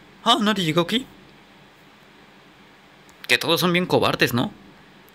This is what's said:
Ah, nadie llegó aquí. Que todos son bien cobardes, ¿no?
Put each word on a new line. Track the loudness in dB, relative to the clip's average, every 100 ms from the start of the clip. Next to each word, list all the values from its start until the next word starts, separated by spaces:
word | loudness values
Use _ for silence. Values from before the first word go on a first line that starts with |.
| -20 -6
Ah, | 0 2
nadie | 2 0
llegó | 0 0
aquí. | 0 -2 -6 -20 -20 -20 -20 -20 -20 -20 -20 -20 -20 -20 -20 -20 -20 -20 -20 -20 -20 -20 -20 -12 -2
Que | -2
todos | 0 0
son | 0
bien | 0 0
cobardes, | 2 2 0 0
¿no? | 0 -4 -6 -20 -20 -20 -20 -20